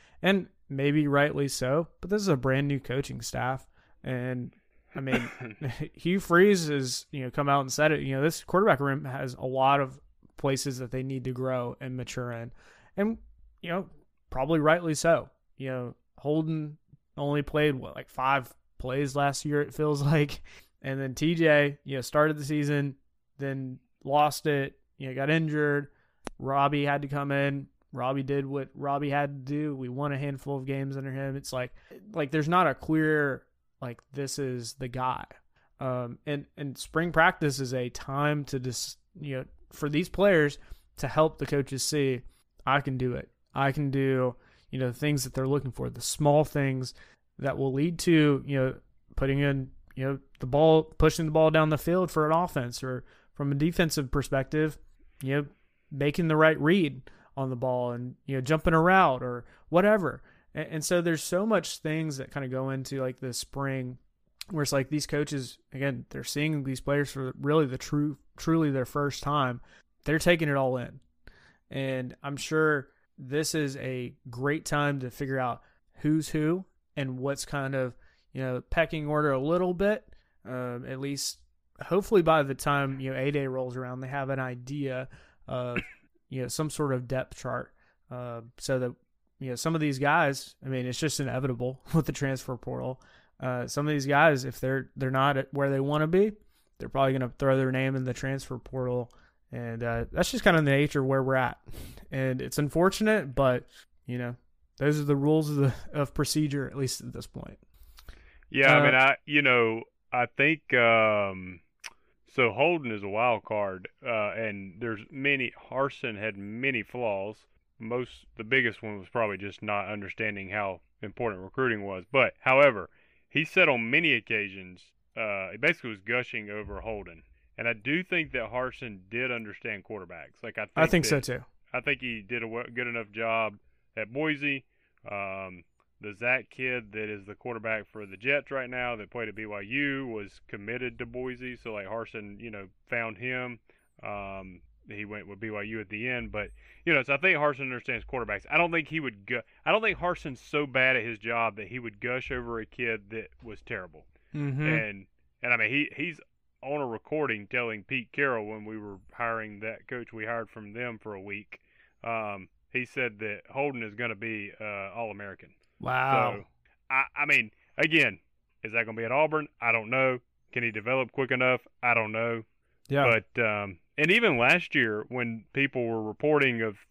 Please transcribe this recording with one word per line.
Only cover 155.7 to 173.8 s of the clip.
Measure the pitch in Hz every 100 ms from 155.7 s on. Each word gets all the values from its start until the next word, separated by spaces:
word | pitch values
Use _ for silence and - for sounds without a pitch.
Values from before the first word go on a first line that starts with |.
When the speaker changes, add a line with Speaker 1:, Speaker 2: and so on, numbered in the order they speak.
Speaker 2:
he, | 135 147
he's | - 170 151 - _ _ _
on | 135 147
a | 131
recording | 110 - 151 143 107 101
telling | 127 120 107
Pete | 95 131 113
Carroll | - 143 117 104
when | 107
we | 104 110
were | 104 98 -
hiring | - 117 113 110 101
that | 110 107 -
coach | 127 117
we | 113
hired | 107 117 110
from | 117 104
them | 110 123 113
for | 110
a | 101
week, | 98 101 107 - _ _ _ _
um, | 117 113 107 101 92 _ _
he | 127
said | 123 - 123 104
that | 107 104 -
Holden | 135 143 127
is | 110
gonna | 104 120 101
be, | 113 110 101 -
uh, | 107 101 98 101
All-American. | 113 101 101 95 - _ _ -
Speaker 1:
Wow. | - 127 131 131 123 101
Speaker 2:
So, | 92 _ _ _ -
I, | 131 135 -
I | 147
mean, | 139 110 - _ -
again, | 160 160 131 95 _ _ _ _
is | 110
that | 113 113
gonna | 110
be |
at | 113
Auburn? | 131 156 156 147 _
I | 117
don't | 113 110
know. | 131 131 127 - _ _
Can | 123
he | 117
develop | 110 107 131 120
quick | - 123
enough? | 127 127 127 - _
I | 120
don't | 117 107
know. | 110 117 117 113 _ _ _ -
Speaker 1:
Yeah. | 139 131 113 -
Speaker 2:
But, | -
um, | 113 104 101 92